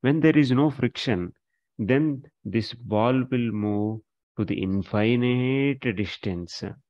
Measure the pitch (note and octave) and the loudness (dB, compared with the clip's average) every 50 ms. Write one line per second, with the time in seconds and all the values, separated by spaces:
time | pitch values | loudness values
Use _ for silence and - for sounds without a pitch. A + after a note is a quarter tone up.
0 | - B2+ D3 D#3+ D3+ D#3+ D#3 D3+ D3 B2+ B2+ B2+ C#3+ D#3 C#3+ - - A#2+ - - | 2 2 2 4 4 6 6 6 4 4 4 4 4 2 2 0 -2 -2 -2 -2
1 | - - A2+ F2+ F2+ E2+ - _ _ _ _ _ _ _ _ - A2+ F#2+ B2+ C#3 | -2 -2 -2 -2 -2 -6 -8 _ _ _ _ _ _ _ _ -6 0 2 2 2
2 | D#3 D#3 C#3+ B2+ D3 - _ _ _ - F#2+ A#2 G#2 - - - B2 - G#2+ G#2 | 2 0 -2 -4 -8 -16 _ _ _ -4 -2 -2 -2 -2 -10 -14 -8 -2 0 2
3 | A2 A#2+ C3 C3 B2+ B2+ C3 B2 A#2+ A#2 G#2+ G#2+ G#2 G#2 G#2 G#2 G#2 G#2+ A2 A2 | 2 4 2 2 0 0 -2 -2 -2 -2 -2 -2 -2 -2 0 0 -2 -2 -4 -6
4 | - _ _ _ _ _ _ - G#2+ E2+ G2 - F#2+ F#2+ F#2+ G2 F#2 - - G#2 | -10 _ _ _ _ _ _ -4 -2 -2 -2 -4 -2 -2 -2 -2 -4 -2 0 0
5 | G#2 A2+ A#2+ A#2+ A#2+ B2 B2 B2+ B2+ B2+ C3 C3+ C#3 C#3 C#3 C3+ C#3 B2+ G#2 F#2 | 2 2 2 2 2 0 0 0 0 0 0 0 0 -2 -2 -2 -4 -4 -2 -2
6 | G#2 F#2 - - - G#2 F2+ F2 F2 E2+ - - - G2 - - _ | -4 -6 -6 -8 -6 -6 -6 -6 -8 -10 -12 -12 -10 -12 -12 -14 _